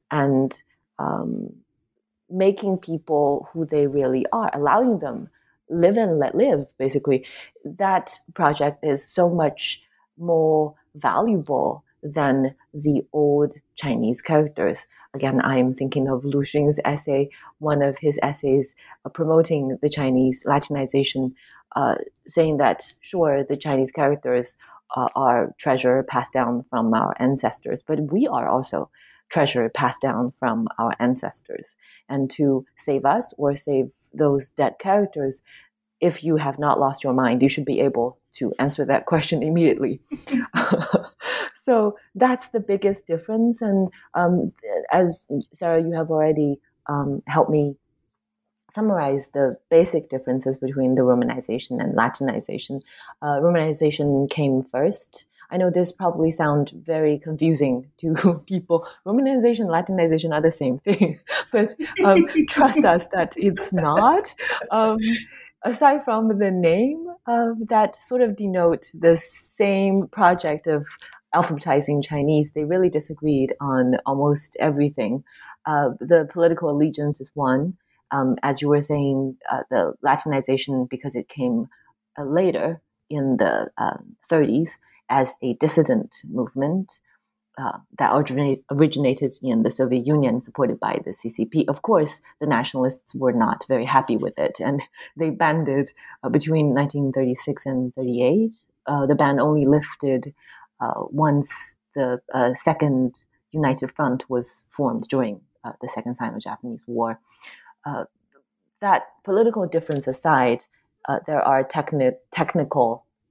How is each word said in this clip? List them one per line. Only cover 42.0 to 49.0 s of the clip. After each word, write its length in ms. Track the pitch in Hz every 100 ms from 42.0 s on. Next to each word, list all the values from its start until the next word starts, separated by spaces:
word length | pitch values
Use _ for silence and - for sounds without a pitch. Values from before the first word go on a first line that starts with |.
| _
that's 360 | 190 254 254 -
the 100 | 226
biggest 480 | 202 196 202 196 -
difference. 520 | 165 165 220 240 226
And, 300 | 220 196 185 - _
um, 400 | 175 175 180 - - 107 92 -
as 340 | 175 175 - - 143 -
Sarah, 300 | - 170 165
you 120 | 165
have 180 | 165 160
already, 480 | 156 156 151 147 139 _ _
um, 380 | - 143 143 139
helped 240 | - 156 -
me 260 | 151 147 - _ _ _ _ _ _ _ _ _
summarize 600 | 208 220 180